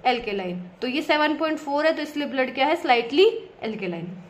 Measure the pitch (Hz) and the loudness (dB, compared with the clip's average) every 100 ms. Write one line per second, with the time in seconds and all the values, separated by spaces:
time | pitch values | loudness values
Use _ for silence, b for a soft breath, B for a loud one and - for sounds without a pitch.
0 | 254 247 220 202 180 180 - - 254 269 | 2 0 -2 -4 -4 -6 -10 -6 -4 -2
1 | - 302 302 302 320 311 294 285 311 311 | 2 2 2 2 -2 -2 -2 0 2 0
2 | 302 294 285 262 262 262 285 330 330 240 | -4 -4 -4 -2 -2 0 0 2 2 2
3 | 233 285 415 - - - 220 214 190 170 | 2 6 6 4 -10 -10 -8 -6 -6 -6
4 | 180 - | -8 -12